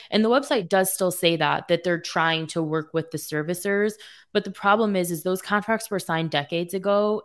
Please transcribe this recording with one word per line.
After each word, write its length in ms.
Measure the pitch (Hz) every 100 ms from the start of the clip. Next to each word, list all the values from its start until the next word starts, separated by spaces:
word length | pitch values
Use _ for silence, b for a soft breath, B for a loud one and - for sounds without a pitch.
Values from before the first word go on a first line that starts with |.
| B
And 120 | 214
the 60 | 220
website 400 | 254 277 269 170
does 240 | 190 190
still 180 | - 185
say 260 | 180 175 165
that, 320 | 147 147 -
that 140 | 170
they're 160 | 180 170
trying 480 | - 180 165 160 160
to 140 | 170
work 300 | 156 160 156
with 180 | 165 160
the 60 | 151
servicers. 800 | - 151 151 180 202 202 214 208 B B B
But 100 | 208
the 60 | 202
problem 460 | 190 202 208 214 196
is, 140 | 175
is 120 | 170
those 180 | 185 185
contracts 500 | - 208 196 220 -
were 80 | 196
signed 320 | - 160 165
decades 440 | 147 143 170 170
ago, 480 | 190 196 202 208 214